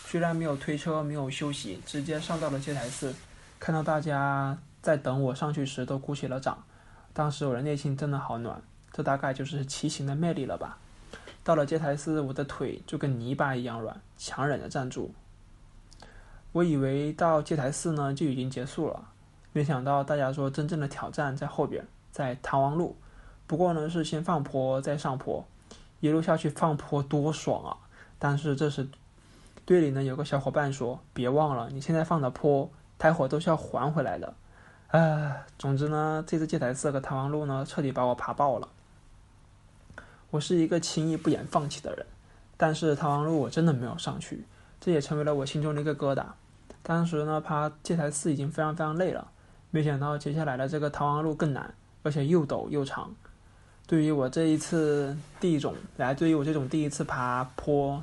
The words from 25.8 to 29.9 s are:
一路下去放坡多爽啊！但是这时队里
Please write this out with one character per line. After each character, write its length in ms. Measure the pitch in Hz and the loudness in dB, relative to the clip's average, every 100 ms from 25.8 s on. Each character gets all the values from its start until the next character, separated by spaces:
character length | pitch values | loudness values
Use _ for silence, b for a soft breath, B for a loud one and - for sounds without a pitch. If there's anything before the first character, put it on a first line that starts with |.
| B - | B -2
一 80 | 151 | 2
路 120 | 160 | 4
下 160 | 170 165 | 4 2
去 120 | 156 | 0
放 280 | - 165 147 | 0 0 0
坡 240 | - 143 | 0 -2
多 320 | 135 147 147 | 0 2 2
爽 300 | 151 - 113 | 0 -2 -2
啊！ 120 | - - B B B - | -4 -10 B B B -4
但 180 | 147 143 | 0 2
是 200 | 151 135 | 0 2
这 120 | 151 | 0
时 200 | 143 127 - - - B B B B | 0 -6 -10 -20 -20 B B B B
队 160 | - 180 | 4 6
里 100 | 147 | 6